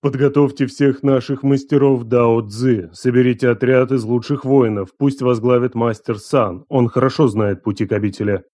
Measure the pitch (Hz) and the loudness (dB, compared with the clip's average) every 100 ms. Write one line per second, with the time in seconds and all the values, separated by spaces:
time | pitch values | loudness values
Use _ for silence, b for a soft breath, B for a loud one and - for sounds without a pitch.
0 | 143 123 143 143 143 139 131 - 139 135 | -4 0 0 2 0 0 -6 0 0 2
1 | 139 135 - 131 139 139 139 143 139 131 | 0 0 -2 -4 0 -2 0 2 2 0
2 | 113 123 117 113 104 107 127 113 82 - | 0 0 2 0 -4 -4 -2 -2 -4 -4
3 | 127 123 127 120 127 117 139 131 127 131 | 0 2 2 2 0 0 2 2 2 -2
4 | 110 120 120 143 131 139 117 104 95 _ | -2 -4 -2 -6 2 2 2 0 -6 _
5 | 143 139 123 120 120 123 123 120 117 110 | -2 0 -2 0 2 2 0 -2 -2 -4
6 | - 104 - 139 107 90 - 135 120 127 | -6 -8 -2 0 0 -4 -4 0 0 0
7 | 127 - 139 107 104 95 - 101 104 107 | 0 2 0 2 -2 -2 -6 -4 -4 -2
8 | 101 98 104 98 _ | -4 -4 -4 -4 _